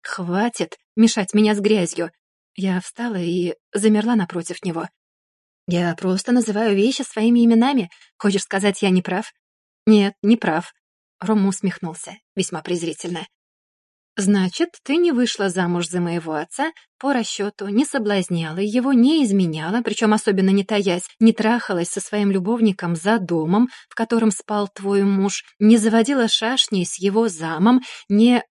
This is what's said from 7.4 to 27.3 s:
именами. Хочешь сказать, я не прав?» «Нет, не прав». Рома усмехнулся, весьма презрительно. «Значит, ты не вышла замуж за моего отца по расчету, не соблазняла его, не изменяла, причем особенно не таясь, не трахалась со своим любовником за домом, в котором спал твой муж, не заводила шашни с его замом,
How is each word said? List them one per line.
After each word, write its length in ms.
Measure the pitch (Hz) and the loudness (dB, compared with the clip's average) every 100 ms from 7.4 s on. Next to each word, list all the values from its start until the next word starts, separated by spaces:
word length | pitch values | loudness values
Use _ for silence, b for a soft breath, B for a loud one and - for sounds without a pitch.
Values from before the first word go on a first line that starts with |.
именами. 460 | 233 226 247 277 175 b b _ | 6 6 4 2 -4 b b _
Хочешь 240 | 208 196 | 0 0
сказать, 400 | - 196 202 190 | -2 0 0 0
я 80 | 196 | 2
не 120 | 185 | 2
прав?» 300 | 180 180 220 _ _ _ _ _ - | 0 -6 -8 _ _ _ _ _ 4
«Нет, 280 | 214 202 - | 4 4 -2
не 140 | 202 233 | 0 2
прав». 360 | - 160 - _ _ _ _ _ | 2 -4 -6 _ _ _ _ _
Рома 280 | 185 214 196 | -2 0 0
усмехнулся, 680 | 196 196 - 170 160 - 170 _ | 0 -4 -4 -12 -12 -16 -18 _
весьма 260 | - 185 165 | -8 -6 -6
презрительно. 680 | 156 175 165 - 175 175 165 _ _ _ _ _ _ _ _ - | -6 -6 -6 -8 -8 -10 -10 _ _ _ _ _ _ _ _ -4
«Значит, 540 | 196 208 185 - 339 - | 0 2 0 -2 -6 -6
ты 140 | - 330 | -4 0
не 160 | 349 | 0
вышла 360 | 247 240 - 196 | 2 -2 -2 -4
замуж 400 | 175 175 175 165 | -2 -2 -2 -4
за 120 | 180 | -4
моего 340 | 175 170 160 | -4 -4 -4
отца 380 | 156 160 - 302 - b _ | -8 -8 -6 -6 -8 b _
по 140 | 269 | -4
расчету, 560 | 269 220 - 208 - 202 | -2 -4 -6 -8 -6 -4
не 160 | 202 | -2
соблазняла 720 | 302 277 208 202 180 175 165 165 | 0 -2 -2 -2 -2 -4 -4 -4
его, 340 | 208 233 254 | -2 0 2
не 320 | 262 247 320 | 4 4 4
изменяла, 580 | 254 196 175 156 156 220 | 2 2 0 -2 -4 -2
причем 320 | 226 214 220 | -4 -2 0
особенно 360 | 214 - 190 190 | 2 0 2 2
не 140 | 196 | 2
таясь, 420 | 196 208 196 175 - _ | 0 -2 0 -2 -6 _
не 120 | 226 | 4
трахалась 580 | 220 220 233 - 180 170 | 4 0 -2 -2 -4 -4
со 100 | - | -6
своим 300 | - 208 202 | -6 -2 0
любовником 680 | 190 180 233 226 190 175 170 | 0 -2 2 2 0 -4 -4
за 220 | 202 226 | 0 -2
домом, 500 | 175 170 160 196 247 B B | 0 -2 0 2 0 B B
в 60 | |
котором 360 | - 226 233 220 | -8 -2 0 0
спал 380 | - - 208 202 | -2 -6 -4 -4
твой 360 | - 196 196 | -6 -2 2
муж, 400 | 196 196 196 - b _ | 2 2 0 -4 b _
не 180 | 214 233 | 6 6
заводила 520 | 220 226 226 285 226 | 6 2 2 0 0
шашни 560 | - 226 262 - 202 | 0 -2 -2 -2 -2
с 140 | 175 - | -4 -2
его 300 | 190 202 | -2 0
замом, 540 | 226 | 0